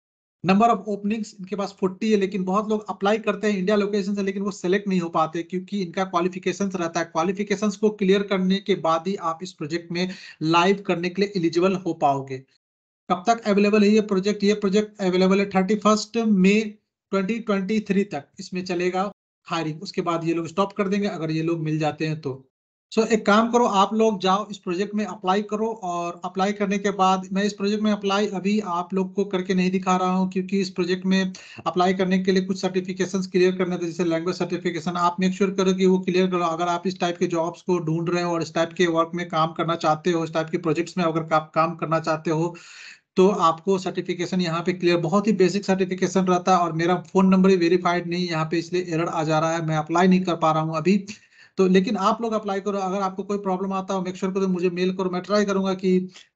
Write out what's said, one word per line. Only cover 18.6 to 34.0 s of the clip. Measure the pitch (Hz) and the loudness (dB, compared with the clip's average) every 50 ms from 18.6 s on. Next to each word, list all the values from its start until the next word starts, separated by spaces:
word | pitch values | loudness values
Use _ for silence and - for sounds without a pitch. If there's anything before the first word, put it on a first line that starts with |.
| 180 | -6
चलेगा | 185 180 175 180 180 180 185 196 208 - _ _ _ _ _ _ - | -4 -4 -2 -2 -2 -2 -2 -2 -4 -6 _ _ _ _ _ _ -6
हायरिंग। | 175 165 156 156 151 160 202 | -6 -4 -4 -4 -6 -8 -12
उसके | - - 196 | -10 -6 -6
बाद | 170 170 165 160 160 165 | -4 -2 -2 -2 -2 -2
ये | 165 | -2
लोग | 165 165 151 | -2 -4 -4
स्टॉप | - 196 196 196 - | -2 -2 -2 -2 -2
कर | - 202 190 | -4 -2 -2
देंगे | 202 202 202 196 | -2 -2 -2 -2
अगर | 165 151 160 160 | -4 -4 -4 -4
ये | 156 160 160 | -2 -2 -2
लोग | 165 170 160 156 | -2 -2 -2 -2
मिल | 156 156 156 | -2 -2 -2
जाते | 160 147 147 - 160 160 | -2 -2 -2 -4 -4 -4
हैं | 156 156 | -4 -4
तो। | - 139 127 - - _ _ _ _ _ _ _ _ _ | -6 -8 -10 -10 -12 _ _ _ _ _ _ _ _ _
So, | - 214 220 220 | -2 0 0 2
एक | 226 214 220 | 0 0 4
काम | 208 202 220 233 240 | 4 4 4 4 4
करो, | 226 240 240 | 4 2 4
आप | 220 - 196 202 202 220 | 4 4 4 2 2 2
लोग | 220 220 220 214 185 | 2 2 2 2 0
जाओ | 190 185 185 208 214 208 | 0 2 2 0 0 -4
इस | 208 - | -12 -10
प्रोजेक्ट | - 190 175 180 208 202 202 | -8 -6 -4 -4 -4 -4 -4
में | 208 214 | -4 -4
अप्लाई | 190 175 - - 180 190 208 208 - | -6 -6 -4 -2 0 0 0 0 -2
करो, | 208 208 220 226 220 - 190 | -4 -4 -4 -4 -6 -6 -6
और | 180 175 175 170 170 175 170 - | -6 -6 -4 -6 -6 -8 -8 -10
अप्लाई | 180 - 190 185 202 202 | -8 -4 -2 0 0 0
करने | 202 208 185 202 202 | 0 -2 -2 -2 0
के | 196 202 | -2 -2
बाद, | 190 196 185 185 190 190 185 190 190 | 0 2 4 4 4 2 0 -2 -2
मैं | 190 202 | -2 -2
इस | 208 208 | -2 -2
प्रोजेक्ट | - 196 202 214 214 214 | -2 -2 -2 -2 0 0
में | 214 | 0
अप्लाई | 208 202 202 196 196 202 214 208 | 0 0 -2 -2 0 0 0 -2
अभी | 196 180 175 202 208 214 | -2 -4 -2 0 0 0
आप | 208 185 175 175 180 - 190 | -2 -2 -4 -4 -4 -2 -2
लोग | 190 190 185 190 | -2 -2 -2 -2
को | 202 196 | -4 -4
करके | 196 196 185 185 190 190 | -2 -2 -4 -2 -2 0
नहीं | 185 185 185 | 0 0 0
दिखा | 185 196 190 190 185 180 | 0 0 0 0 0 0
रहा | 185 185 | 0 0
हूँ | 185 185 185 185 | 0 0 0 -2
क्योंकि | - 190 185 185 196 196 | -2 -4 -4 -2 -2 -2
इस | 190 190 | -2 -2
प्रोजेक्ट | - - 175 170 185 185 185 | -4 -4 -2 -2 -2 -2 0
में | 185 190 190 190 185 185 - - - - - - | 0 0 2 0 -2 -4 -10 -16 -20 -16 -10 -8
अप्लाई | 165 - 185 180 190 190 | -4 0 2 2 2 2
करने | 190 190 185 190 190 | 2 0 0 0 0
के | 185 196 | 2 2
लिए | 185 190 185 | 2 2 2
कुछ | 196 190 - | 0 -2 -2
सर्टिफिकेशंस | - 185 185 185 185 190 185 185 185 180 - 190 185 - | -4 -4 -2 -4 -4 -4 -4 -4 -4 -2 -2 -4 -4 -2
क्लियर | - 185 180 185 185 185 | 0 2 2 2 2 0
करने | 185 175 180 165 | -2 -2 -2 -4
थे, | 170 | -4
जैसे | 165 160 - | -6 -4 -2